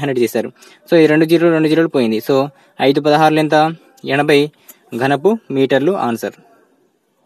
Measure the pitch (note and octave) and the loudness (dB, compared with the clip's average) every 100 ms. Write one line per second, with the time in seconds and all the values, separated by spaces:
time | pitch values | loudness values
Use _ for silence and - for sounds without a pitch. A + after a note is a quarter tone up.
0 | C#3+ B2+ A#2 A#2 G#2+ - - _ - E3+ | -2 -2 -2 -4 -8 -12 -20 _ -2 2
1 | D#3 D3+ D#3+ E3 E3+ D#3+ D#3 D#3 E3 C#3+ | 4 2 2 2 2 2 0 0 0 0
2 | A#2 A2 - C3+ C#3+ - _ - C3+ C#3+ | -2 -2 -2 -2 -2 -8 _ -4 0 0
3 | D3 D3 D#3 D#3 D#3 D#3 D#3 E3 _ _ | 2 2 2 2 0 0 0 -4 _ _
4 | C3+ C#3 D3+ C#3+ D3 _ _ - _ A#2 | -6 -2 2 2 0 _ _ -20 _ -6
5 | C3+ C#3 F3 A3 - C3+ C3+ C3+ D3 G3 | -2 0 -2 -2 -4 -2 0 0 0 -2
6 | A#2+ A2+ G2+ - _ _ _ _ _ _ | -4 -6 -8 -12 _ _ _ _ _ _
7 | _ _ | _ _